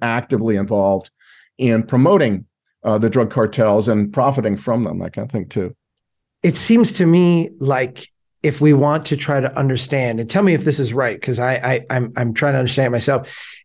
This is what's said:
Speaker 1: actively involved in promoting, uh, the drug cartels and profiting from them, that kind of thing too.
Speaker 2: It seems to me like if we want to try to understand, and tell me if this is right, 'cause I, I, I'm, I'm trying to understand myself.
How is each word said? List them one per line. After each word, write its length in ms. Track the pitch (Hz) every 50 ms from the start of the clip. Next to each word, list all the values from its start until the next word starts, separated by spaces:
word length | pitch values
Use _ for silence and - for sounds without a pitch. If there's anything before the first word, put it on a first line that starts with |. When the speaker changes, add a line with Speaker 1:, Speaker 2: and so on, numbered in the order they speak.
| 117
Speaker 1:
actively 540 | 117 113 123 120 - 131 107 110 113 107
involved 520 | 98 101 98 107 101 98 98 98 95 - - _ _ _ _ - - _ _ _
in 240 | - 127 123 113 110
promoting, 640 | 110 - - 123 131 165 208 190 151 113 101 92 - _ _ _ _ _ _ _ -
uh, 160 | 110 107 104
the 100 | 113 113
drug 220 | - 131 117 110
cartels 560 | - 127 110 107 - - 110 107 101 107 104
and 260 | 120 110 104 104 104 104
profiting 440 | 110 107 139 135 131 110 110 101
from 260 | 98 - 104 98 120 117
them, 160 | 87 82 92
that 140 | 92 - -
kind 120 | - 107
of 60 | 127
thing 180 | - 110 92 -
too. 260 | - 110 92 95 - _ _ _ _ _ _ _ _ _ _ _ _ _ -
Speaker 2:
It 120 | 175 -
seems 360 | - - - 226 233 226 -
to 160 | - - 185
me 420 | 165 170 180 180 175 175 165 165 - -
like 540 | - 139 135 135 127 131 127 131 - - - _ _ _ _ _ _ -
if 180 | - 131 -
we 100 | 147 151
want 320 | 147 135 139 147 147 156 156
to 140 | - 151
try 240 | 139 - - 143 139
to 120 | 127 - -
understand, 640 | - 139 135 131 123 - - 143 135 127 120 113 113
and 100 | 117 113
tell 140 | - 190 202
me 100 | 190 170
if 100 | 143 -
this 160 | 160 135 143
is 140 | 135 113 113
right, 260 | 131 131 120 101 -
'cause 200 | - - 123 107
I, 140 | 123 127 131
I, 300 | 120 120 127 131 117 - -
I'm, 240 | 127 127 123 113 -
I'm 180 | - 123 117 110
trying 180 | - - 147 139
to 60 | 131
understand 320 | 127 120 - 135 135 123
myself. 440 | 120 117 - - 139 127 135 - - - - - - - _